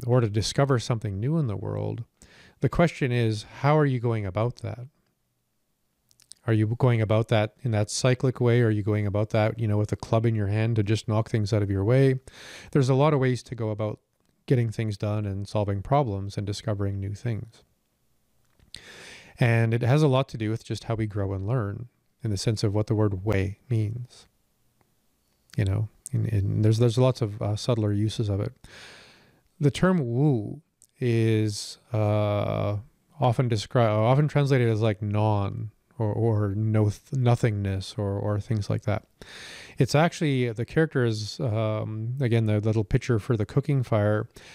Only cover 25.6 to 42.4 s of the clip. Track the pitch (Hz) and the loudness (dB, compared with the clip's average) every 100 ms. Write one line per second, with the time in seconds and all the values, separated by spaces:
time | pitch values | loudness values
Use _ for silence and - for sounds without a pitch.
25.6 | 98 101 107 _ - 117 107 107 98 104 | 0 0 -4 _ -6 -4 0 0 0 2
26.6 | 107 110 120 110 127 - 107 104 104 104 | 2 4 2 4 2 2 -4 -4 -4 -4
27.6 | - 113 104 101 107 - 104 98 101 - | -2 0 2 2 0 -2 -2 -2 -4 -8
28.6 | - - - - - - _ _ _ - | -20 -20 -20 -20 -20 -20 _ _ _ 0
29.6 | 147 - 180 185 120 120 151 120 104 143 | 0 2 2 2 0 2 2 2 -2 -10
30.6 | _ _ - - 123 113 113 110 107 104 | _ _ -20 -4 0 2 4 2 0 -4
31.6 | - - - 107 107 104 104 104 - 107 | -10 -16 -6 -2 0 2 0 0 -2 -2
32.6 | 101 104 - _ _ - 127 113 127 110 | -2 -4 -8 _ _ -2 0 2 0 -2
33.6 | - 127 113 107 110 135 151 147 139 135 | 0 2 4 4 4 4 2 2 2 2
34.6 | 117 107 113 101 104 104 107 104 101 104 | 2 2 0 0 -2 0 2 2 -2 -6
35.6 | 110 - _ - 107 110 113 107 104 101 | -10 -14 _ -6 -4 0 0 2 0 0
36.6 | 110 110 107 - - 139 120 120 120 104 | 0 2 2 0 -6 -2 2 2 2 0
37.6 | 98 95 95 - 101 101 104 104 - 110 | -2 -4 -6 -6 -4 -2 -2 -2 -2 -4
38.6 | 101 107 - 101 - _ - - - - | -2 -4 -2 -4 -6 _ -20 -20 -18 -18
39.6 | - - 135 143 165 - 156 131 120 110 | -8 -2 2 2 2 0 -2 0 0 -2
40.6 | 117 160 156 139 120 110 107 - 135 110 | -4 0 0 2 0 0 -6 -6 -2 0
41.6 | 110 107 110 110 117 131 123 113 | -2 -2 -6 -6 -6 -2 0 2